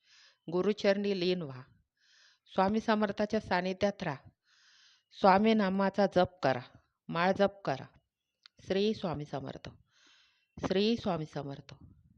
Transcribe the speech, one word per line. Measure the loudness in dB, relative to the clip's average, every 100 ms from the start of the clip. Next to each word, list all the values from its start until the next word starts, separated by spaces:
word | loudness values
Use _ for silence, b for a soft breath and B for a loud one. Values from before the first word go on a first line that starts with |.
| b b b b -6
गुरुचरणी | -2 -2 0 0 0 0 -2
लीन | 0 -2
व्हा, | -4 -12 -20 _ _ _ b b b b b
स्वामी | 0 0 0
समर्थाच्या | 0 0 0 -2 -2 -4
सानिध्यात | -2 -2 -2 0 -2 -2
राहा, | -6 -8 -12 _ _ b b b b b b 2
स्वामी | 6 6 6
नामाचा | 4 2 0 0 2 2 2
जप | 2 0
करा, | -2 -2 -6 -20 _ _ -8
माळ | -2 0 2
जप | 0 -2
करा. | -6 -6 -8 _ _ _ _ _ -20 _ -4
श्री | -2 0
स्वामी | -2 -6 -6
समर्थ, | -8 -10 -10 -12 -16 -20 _ b b b b b b -8 -2
श्री | 0 2 0
स्वामी | -2 -4 -6
समर्थ, | -8 -10 -12 -16 -20 -20 -20 _